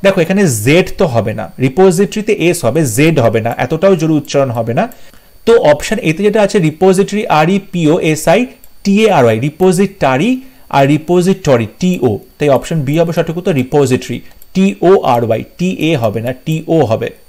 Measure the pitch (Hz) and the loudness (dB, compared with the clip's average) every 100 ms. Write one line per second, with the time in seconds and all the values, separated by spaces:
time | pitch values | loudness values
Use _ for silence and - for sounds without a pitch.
0 | 196 185 165 190 196 113 107 156 185 - | 0 0 0 2 0 0 2 2 2 0
1 | 185 117 107 107 - - 131 131 190 170 | -2 0 -2 -4 -10 -4 -4 2 2 4
2 | 202 - 214 208 165 170 120 135 147 107 | 0 -2 -4 -2 0 0 -2 0 -2 2
3 | 156 156 117 110 110 120 127 160 190 185 | 2 2 2 0 -4 -4 -4 0 2 2
4 | 156 156 - 143 139 120 117 117 233 - | 0 -2 -2 -2 -2 -2 -4 -2 -4 -6
5 | - - _ - - 233 151 147 - 214 | -20 -20 _ -12 2 2 4 2 0 -4
6 | 151 156 202 208 202 208 160 151 190 185 | -4 -2 0 0 0 2 0 0 2 2
7 | 196 202 208 156 160 196 196 180 160 160 | 0 -2 -2 0 2 0 -4 -2 0 0
8 | 165 156 - 175 247 - - - - 196 | 0 -2 0 0 0 -8 -20 -12 -2 2
9 | 220 180 139 156 139 143 185 175 196 - | 2 4 2 2 -2 0 0 2 0 0
10 | 147 131 196 254 - - - 135 139 147 | -2 0 0 -2 -6 -20 -6 0 2 0
11 | - 175 180 190 156 127 110 - 180 180 | 0 0 2 0 0 0 0 -4 -2 0
12 | 127 101 - _ 147 131 - 165 135 151 | -2 -4 -8 _ 0 0 0 -6 -2 0
13 | 170 170 165 165 180 156 127 151 139 127 | 0 -2 -2 -2 -2 -2 0 0 2 0
14 | - 120 - - - - 190 202 170 190 | -4 -12 -12 -20 -10 0 0 0 2 4
15 | - 120 120 110 127 - 175 - 156 165 | 4 0 0 -2 -4 -6 -6 -2 -2 0
16 | 110 104 113 127 - 160 160 165 131 113 | -2 -4 -6 -8 -6 -6 -2 0 2 0
17 | 117 113 | -4 -12